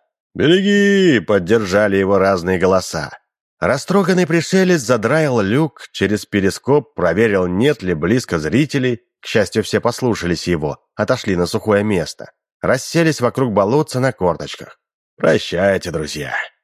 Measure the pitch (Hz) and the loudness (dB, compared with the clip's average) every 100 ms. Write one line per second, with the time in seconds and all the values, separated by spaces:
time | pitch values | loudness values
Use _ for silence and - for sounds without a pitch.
0 | _ _ _ - 131 185 196 202 202 196 | _ _ _ 0 2 4 4 2 4 4
1 | 185 120 85 101 87 113 98 98 104 98 | 4 2 2 0 2 0 2 2 2 2
2 | 95 98 98 95 87 90 92 95 - 82 | 2 2 2 0 0 0 2 2 0 -6
3 | 71 - _ _ _ - 85 131 - 190 | -8 -14 _ _ _ -4 -2 -2 0 0
4 | 180 180 170 170 - 185 185 175 107 123 | 2 0 0 0 0 0 2 0 0 0
5 | 110 156 151 120 98 127 160 - - - | 0 0 2 0 2 0 -2 -6 -14 -2
6 | 98 104 - 101 95 - - 147 - - | 0 -2 -2 0 0 -2 0 0 0 -2
7 | 87 87 113 98 90 92 139 147 92 82 | 0 2 2 2 0 0 0 0 -4 -2
8 | 85 123 - 85 76 110 156 143 127 120 | 0 0 -2 -4 0 0 0 -2 -2 -4
9 | _ _ - 113 98 110 101 107 117 - | _ _ -2 0 0 -2 -2 -2 -2 -2
10 | 127 101 87 82 - 85 76 - _ - | -2 -2 -2 -2 -2 -2 -4 -8 _ -4
11 | 107 127 - 87 87 110 107 101 107 92 | -2 -2 -2 -2 -2 -2 0 0 2 -2
12 | 76 - - _ _ _ 87 127 - 165 | -2 -10 -20 _ _ _ -2 -2 -2 0
13 | 160 143 120 127 131 101 98 143 151 127 | 0 0 -2 0 0 2 2 0 0 -2
14 | 131 - 90 78 73 - - - _ _ | -2 0 -2 -2 -6 -14 -18 -20 _ _
15 | _ - - 214 - 85 98 92 87 78 | _ -2 2 2 0 0 2 0 -2 -6
16 | 76 76 67 - - _ | -6 -8 -8 -8 -10 _